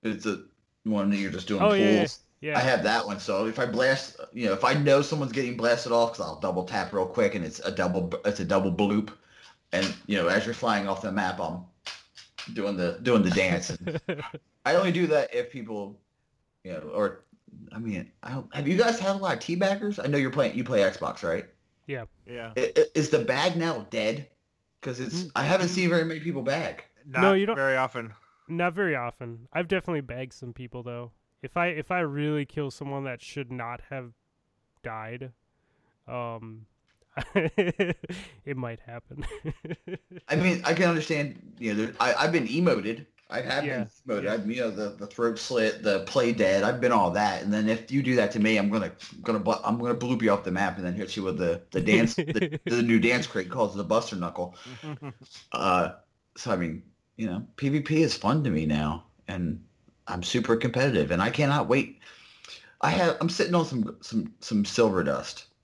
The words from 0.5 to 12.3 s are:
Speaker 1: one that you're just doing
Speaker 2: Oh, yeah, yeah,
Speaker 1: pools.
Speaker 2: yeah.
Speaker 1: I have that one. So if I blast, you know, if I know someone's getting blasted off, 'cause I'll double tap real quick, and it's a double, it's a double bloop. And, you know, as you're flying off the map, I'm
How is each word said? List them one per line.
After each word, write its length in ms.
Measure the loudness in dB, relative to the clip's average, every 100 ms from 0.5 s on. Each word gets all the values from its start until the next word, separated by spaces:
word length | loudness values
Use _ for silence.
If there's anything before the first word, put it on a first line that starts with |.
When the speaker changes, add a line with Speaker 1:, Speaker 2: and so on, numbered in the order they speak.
| _ _ _
Speaker 1:
one 260 | -2 0 2
that 80 | 0
you're 140 | 0
just 160 | -6 -4
doing 140 | 2
Speaker 2:
Oh, 100 | 4
yeah, 160 | 4 4
yeah, 80 | 4
Speaker 1:
pools. 180 | 2 -4 _ _
Speaker 2:
yeah. 160 | -4 0
Speaker 1:
I 40 |
have 220 | 2 2
that 220 | 2 2 0
one. 140 | -6
So 280 | -2 0 0
if 100 | -2
I 80 | -2
blast, 520 | 2 2 2 -2 -14 -14
you 120 | -4 -2
know, 80 |
if 100 | 2
I 100 | 2 4
know 260 | 6 6
someone's 300 | 6 -2 -2
getting 260 | -2 -2 0
blasted 340 | 2 2 4
off, 200 | 4 4 0
'cause 60 |
I'll 180 | -8 -4
double 240 | -2 -2
tap 300 | -2 -4 -2
real 140 | -2 -2
quick, 260 | 2 2
and 100 | 2
it's 160 | -6 -6
a 100 | -8
double, 420 | -2 0 0 -2 -2 -2
it's 140 | -2
a 60 | 2
double 260 | 2 2
bloop. 380 | 2 2 2 0 -8 _ -20 -20 _ _
And, 200 | -2 -2 -6 -2
you 100 | 0
know, 100 | 4
as 180 | 2 0
you're 80 |
flying 340 | -2 0 0 0
off 140 | -2
the 100 | -2
map, 280 | -2 -2 -2
I'm 240 | -6 -6 -12 _ -16 -16 _ -20 -20